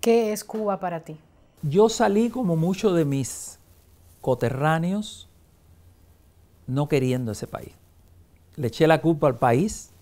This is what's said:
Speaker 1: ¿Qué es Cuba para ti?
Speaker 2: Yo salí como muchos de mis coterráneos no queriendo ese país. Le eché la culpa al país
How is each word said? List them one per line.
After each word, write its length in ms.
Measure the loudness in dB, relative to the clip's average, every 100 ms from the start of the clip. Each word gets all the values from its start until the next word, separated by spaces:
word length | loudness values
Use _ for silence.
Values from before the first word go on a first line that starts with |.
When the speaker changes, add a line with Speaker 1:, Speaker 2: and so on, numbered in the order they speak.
Speaker 1:
¿Qué 320 | 4 2 2
es 100 | -4
Cuba 380 | -8 -6 -4 -4
para 200 | -6 -8
ti? 180 | -12 -18 _ _ _ _
Speaker 2:
Yo 300 | -2 4 4
salí 400 | 4 2 2 0
como 260 | 0 0 2
muchos 400 | 0 0 0 2
de 80 |
mis 540 | 2 0 -4 -8 -14 -18 _ _ _ _ -20 -8
coterráneos 1040 | -2 0 0 0 0 0 -2 -4 -6 -14 -20 _ _ _ _ -20 -20 _ _ _ _ _ _ _ -6
no 220 | -4 0
queriendo 440 | 2 2 0 -2
ese 140 | -6 -10
país. 260 | -10 -14 -20 _ _ -20 -20 _ _ _ -6
Le 120 | -6
eché 180 | 2 4
la 160 | 4
culpa 240 | 2 2 0
al 100 | 2
país 540 | 2 2 0 -4 -16 -20